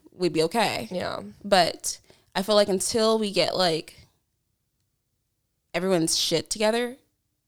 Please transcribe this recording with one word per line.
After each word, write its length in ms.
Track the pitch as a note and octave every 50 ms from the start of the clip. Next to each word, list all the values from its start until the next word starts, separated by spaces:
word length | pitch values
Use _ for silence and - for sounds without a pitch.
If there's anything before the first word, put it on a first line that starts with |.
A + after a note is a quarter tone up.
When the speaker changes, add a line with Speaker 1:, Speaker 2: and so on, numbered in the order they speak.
| - -
Speaker 1:
we'd 220 | _ - F3+ E3+ D3+
be 100 | D#3 D#3
okay. 440 | E3 - A#3 G#3 E3 A2 D#3 - -
Speaker 2:
Yeah. 300 | F3+ F3+ F#3 F2 - - G3+ G#3 G#3 - -
Speaker 1:
But 560 | G3+ G3 F#3 E3+ - - - - - - - _ _ - _ _ _ -
I 80 | F#3 G3
feel 120 | - G#3+
like 140 | G#3 G#3 G3+
until 480 | F#3+ F#3+ - - - A#3 A3 A3 A3+ A3+
we 120 | G#3+ G3+
get, 240 | F#3 F3+ D#3+ - -
like, 520 | - F#3 F3 D#3+ D#3 - - - - - _ _ _ _ _ _ _ _ _ _ _ _ _ _ _ _ _ _ _ _ _ _ _ _ _ _ _ _ _ _ _ _ _ -
everyone's 440 | E3+ F3+ F#3+ F#3+ E3+ D#3+ D#3+ - -
shit 320 | - - E3+ D#3 - -
together, 480 | - G#3+ G#3+ G#3+ A3 A#3 B3 A#3+ B3+ - _ _ _ _ _ _ _ _ _